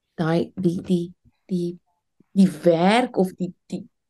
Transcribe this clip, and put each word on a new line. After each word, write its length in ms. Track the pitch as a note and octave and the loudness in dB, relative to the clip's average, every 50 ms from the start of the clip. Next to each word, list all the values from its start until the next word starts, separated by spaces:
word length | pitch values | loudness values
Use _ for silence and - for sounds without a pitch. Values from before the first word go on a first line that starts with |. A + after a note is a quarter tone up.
| _ _ _ | _ _ _
daai, 380 | - E3 D#3+ E3 E3+ - - - | -6 -2 -2 0 -2 -2 -4 -6
die, 260 | - F#3 F3 E3+ F#3+ - | -4 -2 -2 -2 -2 -2
die, 320 | - F#3+ E3+ F3 F3+ - _ _ _ _ _ _ - | -2 -2 -2 -2 -6 -12 _ _ _ _ _ _ -8
die, 280 | F#3+ F3 F3 F3 F3 - _ _ _ _ _ _ _ _ _ _ - | -6 -4 -4 -6 -8 -10 _ _ _ _ _ _ _ _ _ _ 2
die 160 | G3 G3 - D#3 D3+ - | 4 4 4 2 2 2
werk 560 | F3 E3 D#3+ F3 F#3+ G#3+ A#3+ C4+ - - - | 2 4 4 4 4 4 2 0 0 0 -2
of 140 | F#3 F#3 - - | -2 -2 -2 -8
die, 140 | F3+ F3 - _ _ - | -10 -10 -10 _ _ -12
die, 120 | - D#3+ - - _ _ _ _ | -12 -12 -12 -14 _ _ _ _